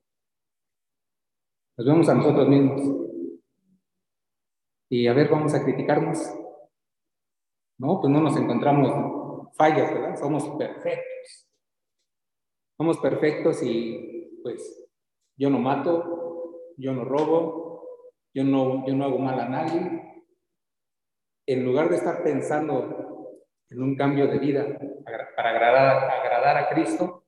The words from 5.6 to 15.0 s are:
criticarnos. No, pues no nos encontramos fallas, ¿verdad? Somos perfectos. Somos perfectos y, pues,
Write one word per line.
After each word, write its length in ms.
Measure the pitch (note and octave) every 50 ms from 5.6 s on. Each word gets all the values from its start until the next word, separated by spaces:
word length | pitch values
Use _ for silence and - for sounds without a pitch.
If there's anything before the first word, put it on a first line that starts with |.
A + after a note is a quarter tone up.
| -
criticarnos. 680 | C3 B2+ - C3+ C3 D3 D3+ - - - - - - - - - - - - - _ _ _ _ _ _ _ _ _ _ _ _ _ _ _ _ _ _ _ _ _ _ -
No, 200 | A#2+ C#3 F#3 F#3+
pues 140 | - C#3 C#3+
no 80 | D3
nos 160 | D#3+ D3 - -
encontramos 800 | A#2+ A2+ A#2+ A#2 A#2 C#3+ C#3+ C#3+ C#3 A#2+ - - - - - - - - - - - - -
fallas, 380 | - D#3 D#3 C#3 C#3 C3 - -
¿verdad? 220 | A#2 B2+ F3+ F3+
Somos 320 | - - C#3+ D3+ D3 - - - -
perfectos. 920 | A#2+ - - - - E3+ - - - - - - - - - - _ _ _ _ _ _ _ _ _ _ _ _ _ _ _ _ _ _ _ _ _ _ _ _ _ _ _ -
Somos 200 | D3 E3 E3 D#3+
perfectos 640 | - C#3 - - D#3+ D3+ - - - D#3+ - - -
y, 760 | B2 A2+ A2+ A#2 A2+ A2+ - - - - - - - - - -
pues, 440 | B2 A2+ - - - - - - - _ _